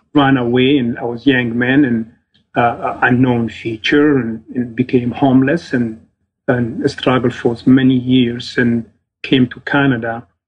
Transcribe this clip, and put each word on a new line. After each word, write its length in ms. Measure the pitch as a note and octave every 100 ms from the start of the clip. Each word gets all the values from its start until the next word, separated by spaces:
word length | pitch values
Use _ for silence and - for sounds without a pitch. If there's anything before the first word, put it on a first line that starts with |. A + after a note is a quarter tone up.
| _
ran 240 | D3 C#3 C3+
away, 400 | A#2 B2+ B2+ D3
and 220 | A#2+ A#2+
I 40 |
was 220 | A#2+ A#2 C#3
young 320 | B2+ A#2+ A#2+
man 280 | B2 C#3 C3+
and, 260 | A#2 A2 _ _ _ _ A#2
uh, 440 | A#2+ A#2 C3 -
unknown 460 | B2 B2 B2+ A#2+ A2+
future, 680 | - A#2 A2+ - D3 D3 C#3
and, 260 | A2+ A2 -
and 220 | B2 A#2+ A#2
became 360 | B2 B2+ A#2+
homeless, 600 | - C#3 B2+ C3+ E3+ -
and, 320 | D3 A#2 A2 - _ _ _ -
and 400 | B2 A#2 E3 C#3
struggled 420 | - - B2+ A#2+
for 220 | - B2 A#2 -
many 300 | C3 C3 B2+
years, 640 | B2 B2+ A#2+ A#2+ B2 -
and 280 | A#2+ A#2 A2+ _ _ _
came 240 | - C3+ B2
to 120 | -
Canada. 640 | - C#3+ C#3 A#2+ A#2 A#2 - _